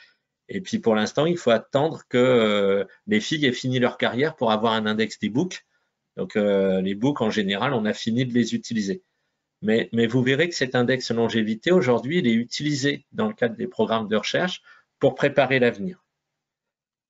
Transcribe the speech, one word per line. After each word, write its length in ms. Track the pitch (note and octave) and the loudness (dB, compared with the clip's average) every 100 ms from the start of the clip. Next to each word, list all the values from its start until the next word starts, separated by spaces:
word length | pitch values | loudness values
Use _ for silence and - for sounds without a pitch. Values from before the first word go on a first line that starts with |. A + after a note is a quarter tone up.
| - _ _ _ - | -20 _ _ _ -12
Et 120 | F#2+ | -10
puis, 160 | F#2+ A2 | -4 -2
pour 160 | A2+ | 2
l'instant, 320 | G#2+ G#2 - D#3 | 2 0 0 0
il 120 | E3+ | 0
faut 120 | - | 2
attendre 540 | A2 - C3+ D#3 C3 - | 2 2 0 0 -4 -2
que, 120 | B2+ | 2
euh, 640 | B2+ B2+ A2 G#2 G2 G2 G2 - - | 4 4 4 2 2 0 -2 -10 -2
les 120 | G#2+ | -2
figues 240 | - D#3+ C#3 | 0 0 0
aient 60 | |
fini 280 | B2 C3 B2+ | 0 -2 0
leur 180 | A#2+ - | 0 0
carrière 380 | A2+ A#2 D3+ D#3+ | -2 -2 -4 -2
pour 160 | A2+ | 0
avoir 220 | G#2+ A2+ | 2 2
un 120 | A2 G#2+ | 0 0
index 320 | A2 A2 - | -2 -2 -4
des 120 | G#2 | -4
boucs. 360 | A2 F3+ - - _ _ _ _ - | -2 -2 -6 -16 _ _ _ _ -10
Donc, 200 | F#2+ A2 | -6 -2
euh, 440 | G#2 G2 G2 F#2+ | 2 2 2 0
les 120 | F#2+ | -2
boucs, 280 | G2 B2+ C#3+ | -2 -2 0
en 100 | A2 | -2
général, 420 | G#2 G2 G2 B2 | 0 -2 -2 -2
on 120 | C3 G#2+ | -2 -2
a 80 | |
fini 340 | G#2 - A2+ C3 | -4 -2 -2 0
de 60 | A#2+ | 0
les 180 | A#2 | 0
utiliser. 480 | A#2 - A2+ G2 F#2 - _ _ _ _ _ | -2 -4 -4 -4 -6 -10 _ _ _ _ _
Mais, 260 | G2 A2 - | 0 0 0
mais 120 | A2+ A#2 | 0 0
vous 160 | B2+ | 2
verrez 260 | B2+ C3+ F3 | 2 2 0
que 60 | |
cet 220 | E3+ B2+ B2+ | -2 -2 0
index 340 | B2 C3 - | 2 0 -2
longévité, 600 | A#2 A2+ A2+ G#2+ A2 - | -2 0 0 -2 -2 2
aujourd'hui, 480 | F3+ B2+ A#2+ A#2+ F3 | 2 4 2 0 0
il 80 | B2+ | 2
est 60 | |
utilisé 720 | A2+ A#2+ - D3 C#3+ C#3 C#3+ - | 2 0 -4 -4 0 -2 -2 -6
dans 160 | G#2+ G#2+ | -4 -4
le 60 | |
cadre 220 | G#2+ A#2 A2 | -2 -2 -2
des 120 | B2 | -6
programmes 400 | - G#2+ A2 G#2 | -2 -2 -2 -2
de 80 | G#2+ | -4
recherche 460 | - C3+ F3+ - - - _ _ | -2 -2 -2 -6 -14 -20 _ _
pour 160 | C#3 B2 | 0 2
préparer 420 | C#3+ C#3 C3 C3 | 0 2 2 4
l'avenir. 480 | A#2+ G#2+ F#2+ F2+ _ _ _ _ _ _ _ _ _ _ | 2 0 -6 -10 _ _ _ _ _ _ _ _ _ _